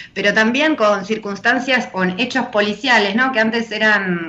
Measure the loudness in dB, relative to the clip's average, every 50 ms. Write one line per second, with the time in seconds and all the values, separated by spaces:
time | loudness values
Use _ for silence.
0 | -16 -12 -8 -2 0 0 2 2 2 2 2 2 2 2 2 2 2 2 2 0
1 | -2 -4 -6 -4 -4 -8 -8 -2 0 0 0 0 0 0 0 0 0 -2 -4 -2
2 | -2 -2 -2 -2 -4 -2 -2 -2 -2 0 0 0 0 0 -2 -4 0 2 2 4
3 | 2 2 2 0 0 2 2 0 0 0 0 -2 -4 -4 -2 0 2 2 2 2
4 | 0 -2 -2 -4 -4